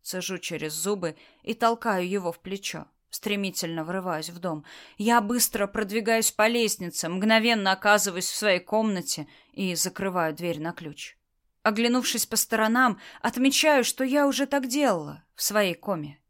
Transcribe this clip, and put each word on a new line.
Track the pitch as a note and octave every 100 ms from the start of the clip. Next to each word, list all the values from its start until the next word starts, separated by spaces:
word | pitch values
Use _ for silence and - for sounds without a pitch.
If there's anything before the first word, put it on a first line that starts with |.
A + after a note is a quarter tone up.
Цежу | - F#3 F3+ F3+
через | - D#3+ D#3
зубы | D#3 F3+ G#3 E3+ D3+ - _
и | -
толкаю | A3+ A#3 A#3 A#3 F#3+ F3+
его | G3 F3+
в | E3+
плечо, | F#3+ G3 - D#3 - _ _
стремительно | - A3+ G#3 G3 - E3+ E3
врываюсь | D#3+ F#3+ F#3 D#3 D#3+
в | F3
дом. | F3+ D#3 - - - _
Я | G#3 A#3+
быстро | G#3 B3 - A3 G3+
продвигаюсь | G3+ G#3 G#3+ G#3+ A3+ A3
по | - G#3+
лестнице, | A#3+ A3 - F3 - E3
мгновенно | F#3 G#3+ A3 A3+ A3+ F#3+
оказываюсь | F#3+ G#3 G#3 G3+ F3+ F3+
в | -
своей | G#3 F3+
комнате | - G#3+ A3 F#3+ E3+ - D3 - _
и | - F#3+
закрываю | E3+ F#3 - F#3+ F3+ D#3+
дверь | D#3 E3+ D#3+
на | D#3+
ключ. | E3+ D#3+ C#3+ - - _ _ _ _ A3
Оглянувшись | G#3+ A#3 B3 B3 A#3
по | - A3+
сторонам, | - A3+ A3 A#3 B3+ G3 - -
отмечаю, | - B3 C4 C4+ D#4 C#4+
что | A#3 -
я | C4 C#4+ C#4+
уже | B3 C4+
так | C#4 B3+
делала | C4 C#4 F3+ D3 D3 _
в | -
своей | - G#3 G3
коме. | E3+ - F3 D3 C#3